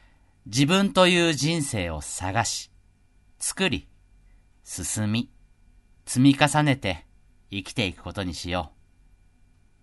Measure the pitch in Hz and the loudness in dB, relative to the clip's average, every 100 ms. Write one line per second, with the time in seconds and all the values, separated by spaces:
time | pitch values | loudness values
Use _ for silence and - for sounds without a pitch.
0 | _ _ _ _ - 113 143 190 196 190 | _ _ _ _ -6 0 4 4 2 4
1 | 180 180 170 143 147 170 139 107 85 78 | 6 6 2 0 -2 -2 -4 -4 -4 -6
2 | - - 92 101 113 - - _ _ _ | -10 -8 -4 -2 -2 -6 -12 _ _ _
3 | _ _ _ _ - - 185 101 - _ | _ _ _ _ -8 -2 -2 -2 -8 _
4 | _ _ _ - _ _ - - 82 110 | _ _ _ -20 _ _ -16 -10 -8 -4
5 | 104 113 - - _ _ _ _ _ _ | -2 -2 -6 -14 _ _ _ _ _ _
6 | - 123 139 139 147 151 151 127 98 87 | -4 4 6 6 4 4 2 0 -2 -6
7 | - _ _ _ _ 101 - - 95 82 | -12 _ _ _ _ -12 -8 -4 -4 -6
8 | 90 92 90 80 87 90 78 _ _ _ | -12 -8 -8 -8 -6 -6 -6 _ _ _
9 | _ _ _ _ _ _ _ _ | _ _ _ _ _ _ _ _